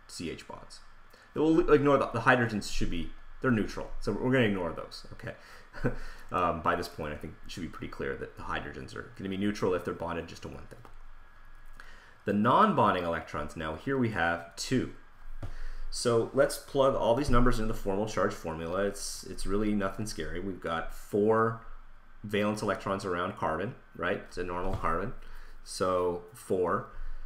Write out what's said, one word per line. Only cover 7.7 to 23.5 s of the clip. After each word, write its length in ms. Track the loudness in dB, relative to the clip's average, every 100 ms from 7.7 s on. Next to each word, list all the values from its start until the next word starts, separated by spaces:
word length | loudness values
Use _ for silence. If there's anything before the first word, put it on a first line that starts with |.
| -8 -10
clear 260 | -6 -6 -6
that 200 | -8 -10
the 60 |
hydrogens 520 | -6 -6 -6 -10 -10 -12
are 160 | -12 -10
gonna 140 | -6
be 60 | -2
neutral 360 | -2 0 0
if 100 | 0
they're 100 | -2
bonded 320 | -6 -4 -6 -6
just 160 | -10
to 60 | -12
one 180 | -12 -14
thing. 140 | -16 -16 -14 -14 -14 -18 -18 -18 -16 -14 -14 -14 -16 -20 -8 0
The 80 |
non-bonding 720 | 4 6 6 6 6 4 4
electrons 520 | 0 -2 -4 -6 -6 -6
now, 200 | -6 -4
here 200 | -2 0
we 140 | 0
have 440 | 2 0 0 -4 -10
two. 360 | -2 0 0 -6 -16 -14 -8 -6 -6 -4 -4 -4 -4
So 420 | -2 2 2 2
let's 240 | 4 2 2
plug 360 | -2 4 4
all 200 | 4 4
these 160 | 4 6
numbers 280 | 8 8 8
into 140 | 4
the 60 | 0
formal 260 | 0 0
charge 300 | 0 2 0
formula. 500 | 0 -6 -6 -4 -2
It's, 400 | -2 -2 -8 -8
it's 220 | -10 -4 0
really 260 | 2 2
nothing 320 | 2 0 -2
scary. 340 | -6 -6 -6 -6
We've 220 | -6 -6
got 320 | -4 -4 -4
four 720 | -8 -2 2 4 6 4 0 -8 -12 -14 -18 -20 -14
valence 360 | -2 0 2 2
electrons 460 | 0 -2 -2 -2 -2
around 320 | -2 -2 -2
carbon, 360 | -2